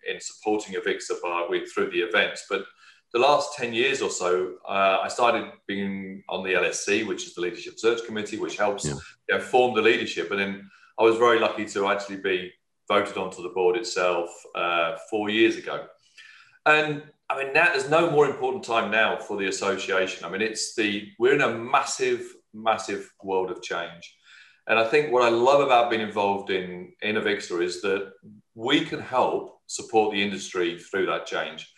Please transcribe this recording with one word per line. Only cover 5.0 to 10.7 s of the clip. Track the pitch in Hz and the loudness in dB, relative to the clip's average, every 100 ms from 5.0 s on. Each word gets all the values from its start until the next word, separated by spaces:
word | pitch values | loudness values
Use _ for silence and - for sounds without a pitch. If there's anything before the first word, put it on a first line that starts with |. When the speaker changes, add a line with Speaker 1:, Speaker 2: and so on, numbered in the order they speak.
Speaker 1:
I | 90 | 0
started | - 120 113 - - - | 2 2 2 -4 -14 -8
being | 98 98 98 95 98 - | -6 -4 -6 -10 -14 -10
on | 92 | -8
the | 95 | 0
L | 90 | 2
S | 87 - | 2 -2
C, | - 107 | 0 0
which | 104 85 - | 0 -6 -8
is | |
the | 87 | -6
Leadership | 87 - - - | -6 -6 -14 0
Search | 117 117 | 0 0
Committee, | - 107 101 110 | -4 -8 -6 -6
which | - - | -6 -2
helps, | 104 101 | -2 0
Speaker 2:
Yeah. | 76 71 - - - | -4 -6 -10 -16 -2
Speaker 1:
you | 95 | -2
know, | |
form | - 127 127 | 2 4 4
the | 110 | 4
leadership. | 110 117 - 90 82 | 4 2 0 -6 -4
And | 101 | -2
then | 98 98 - | -4 -6 -14